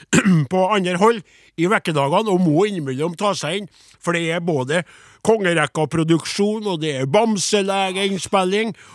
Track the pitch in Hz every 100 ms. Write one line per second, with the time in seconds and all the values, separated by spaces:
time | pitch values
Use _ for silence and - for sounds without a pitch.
0 | - - 214 170 139 185 185 208 180 180
1 | 214 233 - _ _ - 170 220 - 156
2 | 139 175 220 180 175 151 214 190 135 127
3 | 160 165 202 180 151 190 190 _ - _
4 | 175 170 165 170 170 147 127 165 160 -
5 | - _ - 220 185 165 151 - 156 165
6 | 160 165 - - 208 214 208 170 156 135
7 | 135 208 226 208 - 208 190 196 190 185
8 | 196 196 - 196 185 202 226 165 -